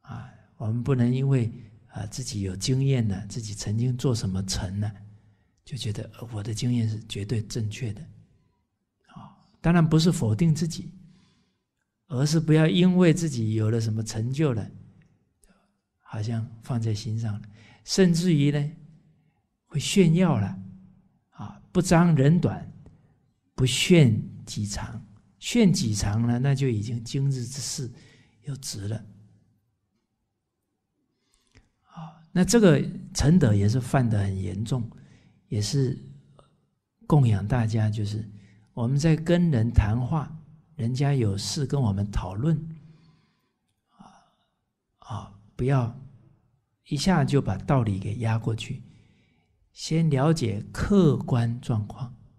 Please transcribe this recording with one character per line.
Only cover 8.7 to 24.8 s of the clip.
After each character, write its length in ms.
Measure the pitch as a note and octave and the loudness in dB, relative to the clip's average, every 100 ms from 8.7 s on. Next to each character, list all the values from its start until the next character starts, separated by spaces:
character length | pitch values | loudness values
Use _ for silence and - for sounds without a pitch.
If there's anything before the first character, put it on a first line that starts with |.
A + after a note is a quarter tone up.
| _ _ _ _ | _ _ _ _
啊， 280 | - - _ _ _ | -20 -20 _ _ _
当 120 | E3 | 2
然 140 | F3 D#3+ | 4 4
不 100 | D#3+ | 4
是 140 | D#3+ | 4
否 240 | - A2 | 2 0
定 180 | G#2+ E3+ | 2 2
自 140 | D3 E3+ | 2 -2
己， 260 | - - - - _ _ _ _ _ _ _ _ _ _ | -6 -14 -18 -20 _ _ _ _ _ _ _ _ _ _
而 160 | B2+ | -2
是 160 | D3 D#3+ | 0 0
不 140 | C#3+ | 4
要 140 | D#3 D#3+ | 4 4
因 300 | F#3 F#3 F3+ | 4 4 6
为 140 | F3 | 4
自 160 | D3 E3 | 4 -2
己 280 | B2+ A2 | -2 -2
有 160 | A2 G#2+ | 0 0
了 100 | A#2 | 0
什 100 | A2+ | -2
么 120 | G#2+ | -4
成 280 | A2 A2+ A#2 | -4 -4 -4
就 220 | C3+ D#3 | 0 0
了， 160 | A2 G2+ - - _ _ _ _ _ _ _ _ _ _ _ | -2 -6 -14 -20 _ _ _ _ _ _ _ _ _ _ _
好 200 | _ A2 | _ -8
像 260 | G#2+ A#2 A2 - | -4 -4 -6 -12
放 180 | - A#2+ | -6 -4
在 140 | A2+ | -2
心 260 | G#2 A2 A2 | -4 -4 -6
上 140 | A2+ | -6
了， 80 | G2+ - - - _ | -8 -12 -20 -20 _
甚 300 | - - F#3 | -4 2 4
至 180 | E3 F3+ | 4 2
于 180 | D3+ C#3 | 2 2
呢， 200 | D3 D3 - - - _ _ _ _ _ _ | 0 -4 -8 -20 -20 _ _ _ _ _ _
会 140 | _ C#3+ | _ -6
炫 340 | - G3+ E3+ | 0 4 4
耀 240 | D#3+ F3+ B2 | 6 4 2
了。 240 | G2+ - - - - _ _ _ _ | -2 -6 -14 -18 -20 _ _ _ _
啊， 280 | - G#2+ - - | -18 -16 -16 -4
不 100 | F3+ | -2
彰 340 | E3+ E3 F3 | 2 4 6
人 240 | D3+ C#3 E3+ | 6 4 4
短， 320 | C3 F#2+ - - - _ _ _ _ _ _ | 2 -4 -12 -20 -20 _ _ _ _ _ _
不 100 | - | -2
炫 560 | B2+ - - F3 C3 G#2 - - | 0 0 6 8 8 4 -4 -14
己 220 | - - G2+ | -12 -8 -6
长。 360 | - | -6